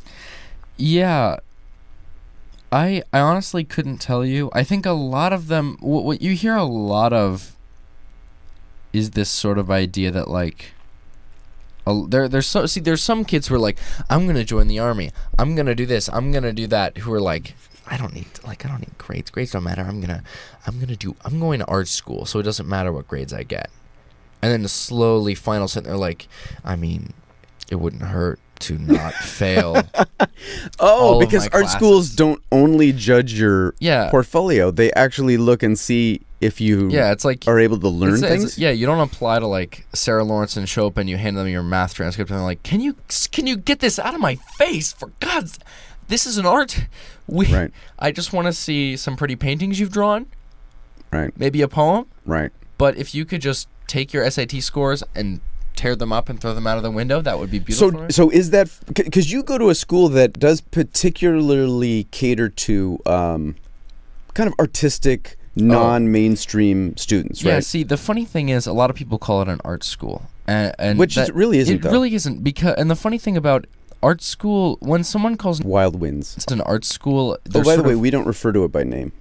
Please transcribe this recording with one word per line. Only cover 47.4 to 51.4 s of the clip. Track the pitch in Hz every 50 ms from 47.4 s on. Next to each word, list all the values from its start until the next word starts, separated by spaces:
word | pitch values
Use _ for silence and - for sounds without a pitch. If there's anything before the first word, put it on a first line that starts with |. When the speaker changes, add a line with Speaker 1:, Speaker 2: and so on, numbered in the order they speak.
| 196 -
Speaker 2:
Right. | - - - - - - - - - -
Speaker 1:
I | - 151
just | 147 - 170 -
wanna | - 180 175 175
see | 165 - - - 151 143 143 135 131
some | 127 - 147 131
pretty | 123 147 139 127
paintings | - - 135 139 156 180 196 196 190
you've | 208 190
drawn. | 196 208 202 208 208 220 254 - - - - - - - - - - - - - - - - -
Speaker 2:
Right. | - 78 76 71 -
Speaker 1:
Maybe | -